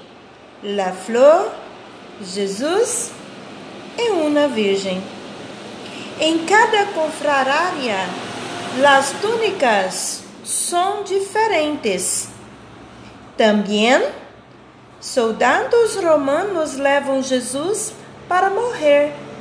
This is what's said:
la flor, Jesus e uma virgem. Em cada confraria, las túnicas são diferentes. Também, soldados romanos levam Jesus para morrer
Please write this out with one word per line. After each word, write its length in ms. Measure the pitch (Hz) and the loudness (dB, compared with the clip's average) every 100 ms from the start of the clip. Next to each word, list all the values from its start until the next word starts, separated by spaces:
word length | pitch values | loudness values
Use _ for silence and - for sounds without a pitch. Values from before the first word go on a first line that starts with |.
| - - - - - - | -16 -20 -20 -20 -20 -14
la 300 | 202 202 185 | -6 -2 -2
flor, 600 | 185 - 226 277 339 - - - - - - - - | -4 -4 6 8 8 2 -6 -16 -20 -20 -20 -20 -16
Jesus 920 | 190 190 196 196 294 381 508 - - - - - - - - - - - | -10 -4 -4 -2 0 2 2 0 -6 -10 -18 -18 -18 -16 -16 -16 -12 -4
e 140 | 466 | 0
uma 360 | 359 302 294 294 | 2 2 2 2
virgem. 540 | 226 202 196 190 185 196 - - - - - - - - - - - | 2 2 0 -2 -6 -8 -14 -16 -14 -16 -16 -16 -14 -14 -14 -14 -2
Em 260 | 311 330 - | 0 0 2
cada 400 | 415 466 427 403 | 4 4 4 0
confraria, 1040 | 359 311 294 294 277 262 294 359 339 247 196 180 190 - - - - - 247 | -2 -4 -2 0 0 2 0 0 -2 -4 -2 -4 -6 -10 -10 -10 -10 -6 2
las 340 | 285 269 269 - | 6 6 4 -2
túnicas 1040 | 415 466 427 381 247 202 185 - - - - - | -2 0 0 2 2 2 0 -4 -6 -6 -12 -18
são 600 | - - - 349 381 415 | -8 -4 -2 0 0 -2
diferentes. 1300 | 392 392 392 427 440 349 302 294 226 180 - - - - - - - - - - - - - - | -2 -2 -2 0 2 2 0 -2 -2 -2 -2 -4 -6 -12 -20 -20 -20 -20 -20 -20 -20 -20 -18 2
Também, 680 | 220 208 190 208 226 285 539 - - - - - - - - - | 4 4 2 2 4 4 2 -4 -16 -20 -20 -20 -20 -20 -20 -18
soldados 960 | - 269 226 202 247 330 494 480 440 381 | -6 -2 0 0 2 2 2 2 2 2
romanos 800 | 339 302 277 302 415 349 302 269 | 2 2 4 0 0 -2 -4 -2
levam 480 | 277 285 269 269 | 0 2 2 -2
Jesus 680 | 254 254 220 277 330 415 - - - - - | 0 -2 -2 -4 -4 -4 -6 -10 -18 -20 -2
para 220 | 359 392 | 2 2
morrer 640 | 403 480 453 302 285 294 294 - - | 2 -2 0 4 4 4 -2 -14 -16